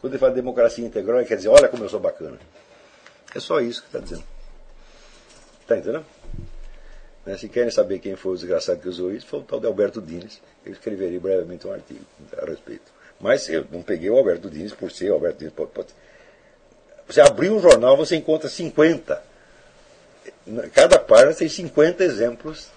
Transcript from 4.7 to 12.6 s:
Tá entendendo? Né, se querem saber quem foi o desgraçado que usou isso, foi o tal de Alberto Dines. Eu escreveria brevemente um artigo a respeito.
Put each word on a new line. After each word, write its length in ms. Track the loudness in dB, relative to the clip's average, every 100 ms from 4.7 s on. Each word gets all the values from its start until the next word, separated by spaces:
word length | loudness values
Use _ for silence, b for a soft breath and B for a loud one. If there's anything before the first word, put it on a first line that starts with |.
| -20 b b b b b b -20 _ -4
Tá 100 | -4
entendendo? 280 | -2 -8 -10 _ -14 -14 -14 -16 b b b b b -20 -14
Né, 120 | -14
se 100 | -8
querem 220 | -4 0
saber 300 | 0 -2 -4
quem 160 | -8 -8
foi 180 | -8
o 20 | -8
desgraçado 460 | -4 -4 -2 -6
que 80 | -6
usou 240 | -8 -8
isso, 140 | -10 -12
foi 120 | -14
o 40 |
tal 160 | -8 -6
de 80 | -6
Alberto 340 | -2 -4 -4
Dines. 400 | -14 -16 -16 -20 b _ -20
Eu 80 |
escreveria 460 | -14 -12 -8 -8 -6
brevemente 480 | -2 -2 -4 -12 -12
um 40 |
artigo 320 | -14 -16 -20 -20 _ -18 -12
a 80 |
respeito. 560 | -10 -12